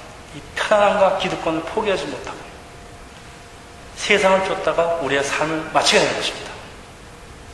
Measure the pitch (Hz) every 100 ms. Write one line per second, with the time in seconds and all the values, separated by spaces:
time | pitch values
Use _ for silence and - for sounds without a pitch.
0 | - - - 147 - - - 208 202 202
1 | 190 - 190 156 170 160 - 220 214 185
2 | 147 - - - - - - - - -
3 | - - - - - - - - - -
4 | - 202 190 190 190 - 160 156 170 165
5 | 131 139 139 - 156 160 160 139 - 202
6 | - - - - - - - - - -
7 | - - - - -